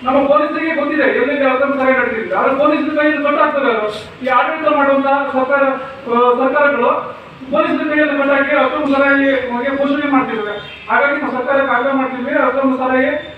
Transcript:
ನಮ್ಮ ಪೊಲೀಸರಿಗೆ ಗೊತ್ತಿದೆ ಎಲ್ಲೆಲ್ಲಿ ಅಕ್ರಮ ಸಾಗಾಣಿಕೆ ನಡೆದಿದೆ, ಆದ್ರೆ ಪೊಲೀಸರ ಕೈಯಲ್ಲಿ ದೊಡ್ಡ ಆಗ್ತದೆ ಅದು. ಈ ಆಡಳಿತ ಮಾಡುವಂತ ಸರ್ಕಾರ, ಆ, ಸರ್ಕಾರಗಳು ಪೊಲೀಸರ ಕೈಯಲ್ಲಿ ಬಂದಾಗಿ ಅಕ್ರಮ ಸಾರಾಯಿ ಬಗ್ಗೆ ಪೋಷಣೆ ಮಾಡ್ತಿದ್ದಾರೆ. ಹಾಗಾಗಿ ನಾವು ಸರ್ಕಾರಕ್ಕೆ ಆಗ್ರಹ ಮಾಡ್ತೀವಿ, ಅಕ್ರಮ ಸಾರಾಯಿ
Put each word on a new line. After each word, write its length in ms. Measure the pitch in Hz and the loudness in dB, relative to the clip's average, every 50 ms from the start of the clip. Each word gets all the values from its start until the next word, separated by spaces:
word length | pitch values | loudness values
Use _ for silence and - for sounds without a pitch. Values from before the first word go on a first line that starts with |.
| 247 | 0
ನಮ್ಮ 120 | 254 262 269 269 269 | 2 2 2 4 4
ಪೊಲೀಸರಿಗೆ 420 | 294 302 302 302 320 311 320 320 277 277 | 4 4 4 0 -2 -2 -2 -2 -2 -2
ಗೊತ್ತಿದೆ 260 | 294 285 311 294 269 - 214 - | -2 -2 0 2 2 2 2 2
ಎಲ್ಲೆಲ್ಲಿ 260 | 247 269 285 277 269 262 | 0 0 0 2 2 2
ಅಕ್ರಮ 200 | 254 269 277 269 277 262 | 2 2 0 0 0 0
ಸಾಗಾಣಿಕೆ 220 | 262 262 254 247 240 | 2 2 2 2 0
ನಡೆದಿದೆ, 320 | - 226 220 - - - - | -2 -2 -4 -4 -2 -2 0
ಆದ್ರೆ 140 | 240 269 269 277 | 0 0 2 2
ಪೊಲೀಸರ 320 | 294 302 302 294 - 302 302 | 2 2 2 2 0 -2 0
ಕೈಯಲ್ಲಿ 260 | 294 302 302 294 277 285 | 2 2 2 2 2 0
ದೊಡ್ಡ 120 | 285 294 311 302 | 0 0 0 0
ಆಗ್ತದೆ 240 | 302 285 277 254 247 226 | 0 0 0 0 0 0
ಅದು. 120 | 220 214 208 208 - - - - - 254 | 0 -2 -4 -6 -8 -14 -14 -14 -8 -4
ಈ 40 | 254 254 | 0 2
ಆಡಳಿತ 300 | 247 - 320 320 311 302 302 294 285 | 2 2 0 -4 -2 -2 0 2 2
ಮಾಡುವಂತ 280 | 277 277 277 269 269 269 277 277 277 - - | 2 2 2 2 2 2 0 0 -2 -2 -2
ಸರ್ಕಾರ, 280 | 254 262 254 277 277 269 269 269 - - - - - - 233 | -2 0 0 2 2 2 0 -2 -4 -8 -12 -14 -12 -6 -2
ಆ, 60 | 233 240 240 247 240 254 | 2 2 4 4 2 2
ಸರ್ಕಾರಗಳು 500 | 262 262 277 294 285 285 285 233 247 240 - - - - - - - - - - 262 269 277 | 0 0 2 2 2 2 2 0 0 0 0 -2 -4 -8 -12 -16 -18 -20 -18 -16 -8 -2 0
ಪೊಲೀಸರ 320 | 311 - - - - 311 302 | 0 0 0 0 -2 -2 0
ಕೈಯಲ್ಲಿ 260 | 302 302 302 285 277 277 | 2 2 2 2 2 0
ಬಂದಾಗಿ 320 | 277 277 277 269 269 302 302 269 262 | 0 2 2 2 2 2 2 2 2
ಅಕ್ರಮ 200 | 254 - 302 302 277 277 | 0 0 -2 0 0 2
ಸಾರಾಯಿ 360 | 269 277 277 277 277 277 269 269 254 247 240 233 | 2 4 4 4 2 2 2 0 0 -2 -4 -4
ಬಗ್ಗೆ 180 | 240 262 277 277 277 | -4 -4 -4 -2 -2
ಪೋಷಣೆ 320 | 277 285 285 294 285 277 269 | 0 0 0 -2 0 0 0
ಮಾಡ್ತಿದ್ದಾರೆ. 400 | 254 233 226 226 220 208 208 208 208 - - - - - - | 0 0 0 -4 -6 -6 -6 -8 -10 -12 -14 -18 -18 -6 -2
ಹಾಗಾಗಿ 260 | - - 277 285 285 294 | 0 2 2 2 0 -2
ನಾವು 120 | 254 - 233 | -4 -4 -4
ಸರ್ಕಾರಕ್ಕೆ 360 | 254 247 269 277 269 262 247 240 | -4 -2 0 0 0 2 2 0
ಆಗ್ರಹ 180 | - 262 269 269 262 | 0 0 0 0 0
ಮಾಡ್ತೀವಿ, 340 | 262 247 247 240 240 277 294 285 262 262 | -2 -2 -4 -6 -6 -2 0 0 0 0
ಅಕ್ರಮ 220 | 254 277 269 262 262 247 | 0 0 0 0 0 0
ಸಾರಾಯಿ 280 | 254 262 262 254 269 294 294 302 - - - | -2 0 0 0 0 0 -2 -4 -8 -10 -18